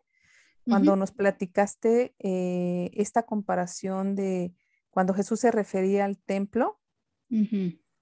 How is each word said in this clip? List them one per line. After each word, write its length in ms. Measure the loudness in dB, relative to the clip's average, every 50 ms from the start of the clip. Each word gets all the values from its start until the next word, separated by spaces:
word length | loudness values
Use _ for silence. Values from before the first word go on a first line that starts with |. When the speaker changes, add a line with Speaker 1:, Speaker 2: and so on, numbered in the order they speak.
| -12 _ _ _ _ _ _ _ _ _ _ _ _
Speaker 1:
cuando 260 | 2 2 4 6 4 4
Speaker 2:
Ujú. 60 | 4
Speaker 1:
nos 100 | 0 -2
platicaste, 1040 | -2 0 0 0 0 0 -6 -2 0 0 0 0 -2 -2 0 2 2 2 2 -2 -6 _
eh, 680 | -6 -4 -2 -2 -2 -2 -2 -2 -2 -2 -2 -2 -4 -4 -4
esta 300 | -4 -4 0 0 -2 -2
comparación 920 | 0 -4 -4 -2 -2 -2 -2 -2 -4 -6 -8 -8 -6 -4 -4 -2 -2 -2
de 380 | -2 -2 -2 -2 -2 -4 -6 -8 _ _ _ _ _ _ _
cuando 220 | _ 0 2 2 2
Jesús 260 | 0 0 -2 -2 2
se 100 | 2 2
refería 540 | 2 2 -2 -2 -2 -2 0 2 2 2 0
al 120 | -2 -4 -6
templo 600 | _ -4 -4 -4 -4 -2 0 0 0 0 -2 -8 _ _ _ _ _ _ _ _ _ _
Speaker 2:
Ujú. 440 | 0 0 0 0 0 -2 -2 -4 -4 -8 _ _ _ _